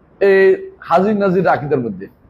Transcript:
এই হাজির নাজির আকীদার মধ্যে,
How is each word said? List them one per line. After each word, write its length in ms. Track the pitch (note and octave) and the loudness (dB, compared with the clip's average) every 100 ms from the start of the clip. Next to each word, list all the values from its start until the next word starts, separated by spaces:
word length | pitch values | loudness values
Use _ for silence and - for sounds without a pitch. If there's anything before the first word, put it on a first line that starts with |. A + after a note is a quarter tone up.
| _ _ | _ _
এই 520 | G3 F#3+ F#3+ F#3+ - - | 2 4 4 2 -4 -20
হাজির 380 | - E3+ G3+ G#3 | -2 0 0 0
নাজির 300 | G3 F#3 F3+ | 0 0 0
আকীদার 320 | C#3+ C#3+ D3 | -2 -2 -4
মধ্যে, 280 | A#2 F#2 F#2+ _ | -4 -10 -16 _